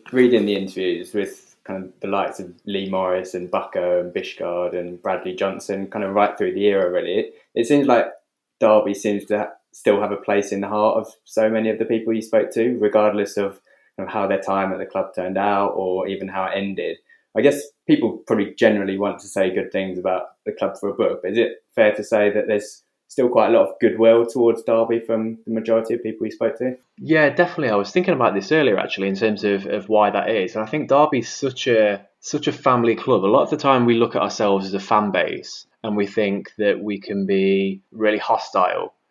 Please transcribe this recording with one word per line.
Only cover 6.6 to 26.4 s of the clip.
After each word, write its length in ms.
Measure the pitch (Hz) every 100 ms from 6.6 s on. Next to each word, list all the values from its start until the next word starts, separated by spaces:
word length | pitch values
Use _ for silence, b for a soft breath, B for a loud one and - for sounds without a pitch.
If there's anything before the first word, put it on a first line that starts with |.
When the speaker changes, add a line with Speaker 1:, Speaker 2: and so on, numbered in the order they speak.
| 101
Speaker 1:
era, 240 | 98 90
really, 300 | 90 82 98
it, 140 | 107 B B
it 120 | - 117
seems 200 | 143 135
like 220 | 120 - - _ _ _ _
Derby 320 | 113 107 101
seems 320 | 98 110 101 -
to 120 | 104
ha-, 140 | - - _
still 300 | - - 101
have 100 | 101
a 60 | 101
place 340 | - 104 101
in 80 | 98
the 80 | 98
heart 300 | 107 107 107
of 100 | 107 -
so 240 | _ - 110
many 220 | 110 110
of 80 | 107
the 80 | 113
people 260 | 113 113
you 80 | 110
spoke 300 | 110 - -
to, 240 | - 117 123
regardless 600 | 104 107 104 104 98 -
of, 200 | 101 95 b b b -
of 120 | 95
how 180 | 110 98
their 120 | 98
time 320 | 98 98 95
at 80 | 90
the 60 |
club 300 | 92 95 92
turned 240 | - 90 95
out 300 | 101 101 101
or 380 | - 95 92 95
even 220 | 98 98
how 160 | 95
it 80 | 92
ended. 440 | 98 98 92 80 80 b b b
I 60 | -
guess 220 | 131 143 - _ -
people 320 | 151 113 - -
probably 260 | 113 98
generally 460 | - 113 104 98 98
want 220 | 101 90
to 80 | -
say 220 | - 98
good 220 | 92 -
things 260 | 95 95 92
about 260 | 95 92 - _
the 80 | -
club 240 | 104 98 -
for 120 | 101
a 40 |
book, 260 | - 110 -
but 80 | 92
is 60 | 110
it 240 | 113 - _
fair 200 | - 107
to 100 | 104
say 260 | 104 110 104
that 180 | 104 104
there's 340 | 104 - - _ _ _
still 200 | - 123
quite 180 | 120 110
a 100 | 117
lot 80 | 95
of 120 | -
goodwill 460 | 113 107 113 113 117
towards 360 | 131 117 113
Derby 380 | - 113 113 117
from 380 | - 113 113 113 -
the 40 |
majority 400 | 113 110 113 113
of 80 | 117
people 240 | 110 110 113
you 40 |
spoke 280 | -